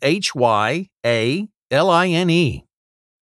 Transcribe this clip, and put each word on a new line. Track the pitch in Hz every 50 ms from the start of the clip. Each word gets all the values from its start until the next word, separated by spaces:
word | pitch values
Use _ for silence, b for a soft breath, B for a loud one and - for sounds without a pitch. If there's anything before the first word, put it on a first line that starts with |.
H | - 139 170 208 185 - -
Y | 143 120 117 110 104 107 110 135 170 190 - _ _ -
A | 117 117 113 110 120 139 190 214 - _ _ _ -
L | 123 139 170 190
I | 170 165 180 185
N | 165 165 185 175
E. | 165 175 175 123 - 139 - _ _ _ _ _ _ _ _ _ _ _